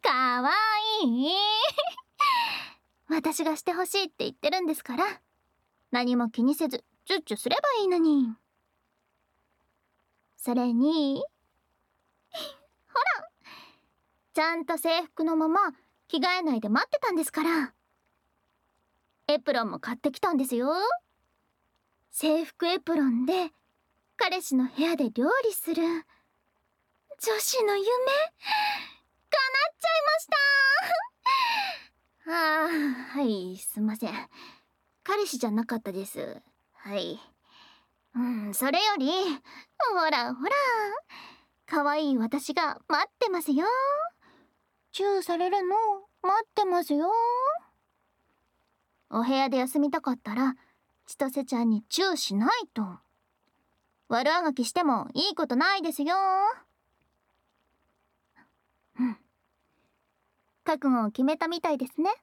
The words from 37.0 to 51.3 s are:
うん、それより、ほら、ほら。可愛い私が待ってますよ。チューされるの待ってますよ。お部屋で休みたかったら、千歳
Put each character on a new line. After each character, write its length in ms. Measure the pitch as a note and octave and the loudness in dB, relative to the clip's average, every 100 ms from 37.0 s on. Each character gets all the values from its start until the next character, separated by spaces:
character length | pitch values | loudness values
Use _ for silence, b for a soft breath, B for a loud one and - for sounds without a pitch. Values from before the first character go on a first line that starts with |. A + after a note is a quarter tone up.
| - A3 - _ b b b b b _ _ | -6 -10 -16 _ b b b b b _ _
う 60 | A#3+ | -4
ん、 340 | B3 A#3 G#3 | -2 -2 -4
そ 160 | G3 C4 | -2 0
れ 80 | E4 | 2
よ 180 | G#4+ G4+ | 2 2
り、 140 | C4+ F#4 F#4+ C#4 B B B _ C5+ | 0 0 0 -4 B B B _ 0
ほ 180 | F#4+ D#4+ | 2 2
ら、 240 | D4 A#3+ | 2 -2
ほ 100 | B3+ | -4
ら。 80 | D4+ C#5+ C5+ A#4 G#4 A4 - B B B B _ - | -2 0 2 0 -2 -6 -10 B B B B _ -4
可 220 | D#4+ C#4+ | 0 2
愛 240 | D4 D4+ | 0 0
い 60 | C4 | 0
私 360 | A3+ C#4 - | 0 -4 -4
が 260 | D4+ D#4 - _ | -2 -2 -4 _
待 200 | D4 G4 | 0 0
っ 40 | _ | _
て 100 | A#4 | -2
ま 140 | F4+ | 0
す 100 | D#4 | 0
よ。 140 | C#4 F#4 B4+ C5+ D5 E5 _ b b b _ _ _ _ | 0 2 0 0 0 -4 _ b b b _ _ _ _
チ 120 | - | -2
ュ 140 | G4 G4 | 0 0
ー 40 | |
さ 140 | F4+ E4+ | 0 -2
れ 140 | F4+ | 0
る 160 | G4+ F#4 | 0 2
の 100 | G4+ A4 G4+ G4 _ | 2 2 0 -6 _
待 220 | F#4 G4+ | 2 2
っ 40 | A4 | 0
て 100 | - | 0
ま 200 | G4+ F4 | 2 2
す 100 | D#4 | 2
よ。 180 | C#4+ E4 A4+ A#4 B4 C5+ E5 - _ _ _ _ _ _ _ _ _ _ _ _ _ _ | 0 2 2 2 2 0 -2 -8 _ _ _ _ _ _ _ _ _ _ _ _ _ _
お 120 | A3 | -2
部 80 | A#3 | 2
屋 180 | C4+ C4+ | 2 2
で 100 | C4 | 0
休 200 | B3+ D4+ | 0 2
み 120 | C#4+ | 2
た 100 | D#4+ | 0
か 120 | C#4+ | -2
っ 40 | B3 | -4
た 180 | - | -4
ら、 220 | A3 C4 C4 B B _ _ - | 0 0 -2 B B _ _ -20
千 100 | - | -6
歳 280 | C4+ | -4